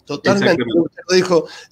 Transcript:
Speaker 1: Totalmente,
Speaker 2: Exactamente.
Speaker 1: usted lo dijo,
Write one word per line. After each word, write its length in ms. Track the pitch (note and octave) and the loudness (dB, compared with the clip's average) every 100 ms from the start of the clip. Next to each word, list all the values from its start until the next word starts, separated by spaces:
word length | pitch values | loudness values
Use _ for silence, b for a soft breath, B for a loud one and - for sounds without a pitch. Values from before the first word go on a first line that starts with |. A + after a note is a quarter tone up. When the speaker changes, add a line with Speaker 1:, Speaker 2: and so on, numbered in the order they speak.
Speaker 1:
Totalmente, 580 | _ C#3+ - G3+ G3 E3+ | _ -6 0 2 2 0
Speaker 2:
Exactamente. 160 | A#2 A2+ | 0 -2
Speaker 1:
usted 220 | E3 - - | -2 -8 0
lo 60 | |
dijo, 320 | F#3 F3+ E3+ D#3 B B | 0 2 0 -2 B B